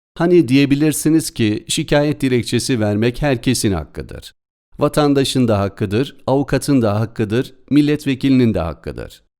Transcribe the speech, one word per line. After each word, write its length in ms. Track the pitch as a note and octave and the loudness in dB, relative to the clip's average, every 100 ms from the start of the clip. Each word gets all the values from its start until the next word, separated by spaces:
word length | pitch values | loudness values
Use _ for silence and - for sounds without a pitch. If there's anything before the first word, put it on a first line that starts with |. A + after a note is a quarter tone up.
| _ - | _ -4
Hani 300 | E3+ F3+ B2 | 2 4 4
diyebilirsiniz 840 | C3+ C#3 C#3 D#3 C#3+ D#3 D#3+ - | 4 4 2 0 0 0 0 0
ki 340 | - A2 G#2+ - | -2 -2 -2 -4
şikayet 540 | - D#3 D3 D3 D3 | -6 0 0 0 -2
dilekçesi 580 | C#3 B2 G#2+ B2 - B2+ | 0 0 0 -2 -2 -2
vermek 420 | G#2 G#2 A#2 B2 | 0 0 0 0
herkesin 500 | D3 C3+ - A#2+ A2+ | -2 -2 -2 0 0
hakkıdır. 640 | F2+ C#2+ - A#1+ - - _ _ _ _ - | -2 -6 -12 -14 -14 -18 _ _ _ _ -4
Vatandaşın 680 | D3 D#3 D3 C#3 C3+ C3 A#2+ | -2 2 2 2 0 0 2
da 120 | G2+ | 0
hakkıdır, 580 | G2 - G#2 G#2 C#3+ - - | -2 -4 -4 -2 -4 -6 -4
avukatın 540 | C3+ C#3+ C3+ - C#3 | -2 0 -2 0 0
da 180 | A2 G2+ | 2 0
hakkıdır, 540 | A2+ - G#2+ A2+ C3 - - | -4 -4 -4 -2 -4 -10 0
milletvekilinin 840 | C#3 D3 D3 C#3+ B2+ C3+ C3 A#2+ | 2 2 0 -4 -2 2 4 2
de 60 | F2+ | 0
hakkıdır. 640 | E2 D2 - A#1+ - - _ | -4 -6 -12 -12 -14 -18 _